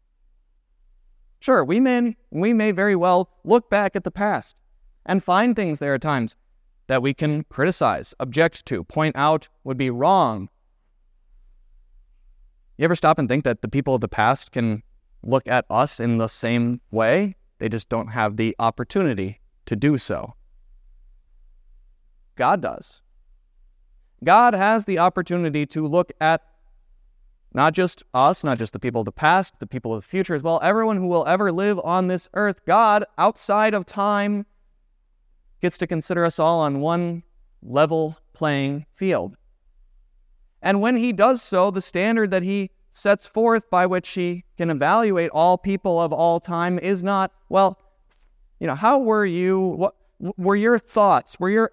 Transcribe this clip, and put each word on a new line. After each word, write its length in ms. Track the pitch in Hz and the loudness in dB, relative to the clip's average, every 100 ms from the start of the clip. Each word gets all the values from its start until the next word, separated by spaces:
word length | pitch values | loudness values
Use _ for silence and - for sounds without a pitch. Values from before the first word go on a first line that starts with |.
| _ _ _ _ _ _ _ _ _ _ _ _ _ _ | _ _ _ _ _ _ _ _ _ _ _ _ _ _
Sure, 220 | - 247 | 2 2
we 160 | 127 208 | 4 2
may, 380 | 262 240 240 - _ | 2 2 -2 -4 _
we 220 | 147 202 | -2 0
may 200 | 226 214 | 2 0
very 240 | 185 202 185 | 0 0 2
well 320 | 180 180 185 _ | 4 2 0 _
look 260 | 160 233 - | 0 0 2
back 240 | 202 196 | 0 0
at 100 | 196 | -2
the 60 | 180 | -6
past 460 | 185 208 151 - - _ _ _ _ - | -4 -4 -4 -8 -20 _ _ _ _ -4
and 160 | 190 | -2
find 320 | - 185 240 | 2 2 2
things 240 | 220 185 147 | 0 -2 -2
there 160 | 143 | -2
at 60 | 135 | -2
times 360 | 156 139 113 - _ _ _ _ - | 0 -2 -4 -8 _ _ _ _ -2
that 160 | 131 | 0
we 120 | 131 | 0
can 300 | 135 151 151 | -2 -2 -2
criticize, 680 | - - 160 - 131 92 - - | -6 -2 -2 0 0 0 -8 -10
object 480 | 131 139 165 - - | -4 0 0 0 -6
to, 160 | 107 | -6
point 320 | - - 156 | -4 -2 -2
out 340 | 135 147 160 - _ | 0 2 0 -4 _
would 140 | 135 127 | -10 -4
be 120 | 131 | -4
wrong. 580 | 120 151 196 139 107 98 _ _ _ _ _ _ _ _ - - _ _ - _ - _ _ _ _ - _ _ - | 0 2 4 2 -2 -10 _ _ _ _ _ _ _ _ -20 -20 _ _ -20 _ -20 _ _ _ _ -20 _ _ -2
You 60 | |
ever 120 | 165 170 | -2 2
stop 220 | 156 156 | 2 2
and 100 | 123 | 0
think 160 | 131 | 0
that 160 | 139 113 | -2 -4
the 80 | 107 | -4
people 260 | 139 139 | -4 -2
of 60 | 127 | -2
the 80 | 104 | -2
past 440 | - 110 135 - | 0 0 0 -6
can 320 | 131 117 107 - _ _ - | -4 -4 -4 -10 _ _ -16
look 240 | 110 131 - | -4 -4 0
at 180 | 123 - | -2 0
us 300 | 110 143 - | -2 -2 -2
in 200 | 117 113 | -2 -2
the 100 | 113 | -2
same 520 | - 117 120 120 123 _ | -4 -2 -2 -2 -4 _
way? 420 | 110 113 160 202 - _ _ | 0 2 2 0 -8 _ _
They 100 | 110 | -6
just 200 | 110 - | -6 -6
don't 180 | 113 110 | -6 -6
have 300 | 117 107 107 | -4 -4 -2
the 180 | 110 - | -4 0
opportunity 800 | 113 - 123 196 170 101 95 104 _ _ - | -2 -2 -4 -2 -2 -2 -6 -10 _ _ -8
to 80 | |
do 240 | 107 143 139 | 0 0 0
so. 360 | - 78 - - _ - _ - - - - - _ _ - _ _ - _ _ _ _ _ - | -4 -8 -10 -18 _ -20 _ -20 -20 -20 -20 -20 _ _ -20 _ _ -20 _ _ _ _ _ -2
God 240 | 127 185 | 0 0
does. 420 | 117 - - - _ _ _ _ _ _ _ _ _ _ _ _ | -4 -10 -16 -20 _ _ _ _ _ _ _ _ _ _ _ _
God 320 | 131 202 240 | 4 6 6
has 300 | 202 196 220 | 4 2 2
the 160 | 208 175 | 0 2
opportunity 640 | 180 185 170 175 165 147 147 | 2 0 -4 -2 -2 -2 -4
to 220 | 156 151 | -4 0
look 240 | 170 175 - | 0 0 0
at 220 | 156 165 - _ _ _ _ _ _ _ _ _ _ | 0 0 -4 _ _ _ _ _ _ _ _ _ _
not 200 | - 151 | 0 0
just 320 | 160 180 - _ | 2 -2 -4 _
us, 300 | 127 143 185 | 2 2 2
not 140 | 151 117 | -2 -2
just 140 | 110 | -4
the 60 | - | -6
people 220 | 127 117 | -4 -4
of 60 | 107 | -6
the 60 | |
past, 460 | - 156 180 185 _ | 0 2 2 0 _
the 80 | 220 | -12
people 260 | 131 113 | -8 -6
of 100 | 113 | -6
the 60 | - | -6
future 280 | 185 185 151 | -6 -4 -4
as 60 | |
well, 160 | 160 165 | -2 0
everyone 360 | 170 214 220 202 | 0 0 0 -2
who 100 | 180 | 0
will 180 | 175 143 | 0 0
ever 240 | 185 202 | 0 0
live 300 | 170 202 190 | 0 -2 -2
on 260 | 160 180 185 | -2 0 0
this 220 | 180 - | -4 -6
earth. 300 | - 208 185 | -4 -2 -4
God, 400 | - 196 226 208 208 - | 2 4 4 2 0 0
outside 560 | 185 - - 208 220 | 0 0 -2 0 2
of 120 | 208 175 | 0 -4
time, 600 | 208 202 208 202 208 208 _ _ _ _ _ _ _ _ _ _ _ | -4 -2 0 -2 -4 -6 _ _ _ _ _ _ _ _ _ _ _
gets 180 | 175 - | -4 -4
to 80 | 170 | -6
consider 360 | 160 - 175 | -6 -4 0
us 140 | 170 - | 0 2
all 220 | 160 170 | 0 2
on 200 | 151 139 | 0 0
one 440 | 151 170 175 170 - _ _ _ | -2 -2 -2 -6 -14 _ _ _
level 560 | - 131 156 160 156 160 _ | -4 2 2 2 -2 -6 _
playing 520 | - 156 139 139 143 - | -4 -2 0 -2 -6 -12
field. 420 | _ 190 139 92 - _ _ _ _ _ _ _ _ _ _ _ _ | _ -2 -2 -4 -14 _ _ _ _ _ _ _ _ _ _ _ _
And 180 | 180 202 | -2 0
when 160 | 220 254 | 0 0
he 160 | 247 | -2
does 280 | 190 220 247 | 2 2 2
so, 300 | - 190 196 | -2 0 0
the 120 | 190 | -2
standard 500 | - 175 208 226 208 | -6 -2 0 0 0
that 100 | 185 | -2
he 280 | 180 202 190 _ _ | -2 -4 -6 _ _
sets 380 | - 202 196 - | -4 0 0 -2
forth 420 | 214 226 226 - | 0 2 2 0
by 160 | 180 180 | 0 2
which 220 | 180 - | 0 -4
he 320 | 190 175 175 - - | -4 -4 -6 -12 -6
can 140 | 170 | -4
evaluate 600 | 147 151 214 220 185 170 | 0 2 2 2 0 0
all 260 | 151 175 180 | 2 2 2
people 440 | 196 196 196 170 | 0 -2 0 0
of 120 | 165 | 0
all 280 | 156 170 170 | 2 2 0
time 400 | - 170 175 180 | -2 -2 -2 -2
is 240 | 185 196 | -2 -2
not, 280 | 185 196 190 - _ | -2 -2 -2 -8 _
well, 300 | 185 190 185 _ _ _ _ _ _ _ _ | 2 2 0 _ _ _ _ _ _ _ _
you 80 | 165 | -6
know, 80 | |
how 240 | 139 214 277 | 0 2 2
were 260 | 240 214 | 2 2
you, 360 | 202 170 180 190 | 0 0 0 0
what, 340 | 190 156 185 - _ _ | 0 -2 -4 -4 _ _
w-, 140 | 175 196 | -12 -4
were 200 | 180 202 | 0 2
your 240 | 220 240 | 2 2
thoughts, 580 | - 220 202 147 - - | 0 2 4 4 0 -4
were 120 | 180 | 0
your 200 | 214 226 | 2 0